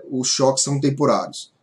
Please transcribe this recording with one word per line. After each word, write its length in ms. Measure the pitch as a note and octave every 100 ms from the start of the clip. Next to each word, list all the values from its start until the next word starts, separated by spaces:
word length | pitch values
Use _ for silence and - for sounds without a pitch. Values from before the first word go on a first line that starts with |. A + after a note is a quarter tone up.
| -
os 180 | C3 B2+
choques 340 | - C3+ C3+
são 180 | D3+ C#3
temporários, 720 | C#3+ C#3 C#3 G2+ - - - _